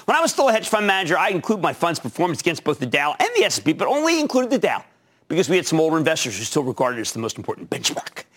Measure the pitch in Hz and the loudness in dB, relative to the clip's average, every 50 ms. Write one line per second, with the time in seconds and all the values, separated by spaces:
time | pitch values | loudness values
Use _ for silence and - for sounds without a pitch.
0 | - - 262 311 330 262 - - 277 262 220 220 190 - 220 208 208 202 190 190 | -2 0 2 2 2 2 2 2 4 4 4 2 0 0 0 2 2 2 2 2
1 | 190 - 185 160 185 214 196 165 - - 220 190 170 147 127 - 175 170 151 - | 2 2 2 2 2 0 0 -2 0 0 -2 0 0 -2 0 0 0 0 0 -2
2 | - 117 - - 175 180 143 - - 175 160 - - 151 143 - 135 117 147 143 | -6 -8 -2 -2 0 0 0 0 -2 -2 -2 -2 -2 -2 -2 -2 -2 -2 0 0
3 | 143 151 - - 359 466 480 453 - - - - - 151 160 - - - 262 294 | 0 0 0 0 0 0 2 2 2 2 0 -2 -2 -2 0 0 0 0 0 2
4 | 311 330 339 320 294 - - 254 254 226 277 196 - 156 113 90 - _ _ _ | 2 2 2 2 0 0 0 0 0 2 0 0 2 0 -2 -4 -8 _ _ _
5 | _ _ _ _ _ - 147 170 175 - 185 175 156 - 160 160 160 160 160 160 | _ _ _ _ _ -4 0 0 2 2 2 0 2 2 2 2 2 4 2 2
6 | 143 160 160 - - 123 98 98 113 - - 151 135 127 117 - 131 123 123 113 | 2 0 0 0 -2 -6 -6 -6 -8 -2 -2 -2 -2 -2 -2 0 -2 -2 -2 -4
7 | 107 - - 117 113 107 - - 101 - 107 - - - - - - - - - | -6 -6 -6 -6 -6 -6 -6 -8 -8 -10 -10 -10 -8 -8 -8 -4 -4 -4 -4 -4
8 | - - - - - _ _ | -10 -10 -14 -16 -18 _ _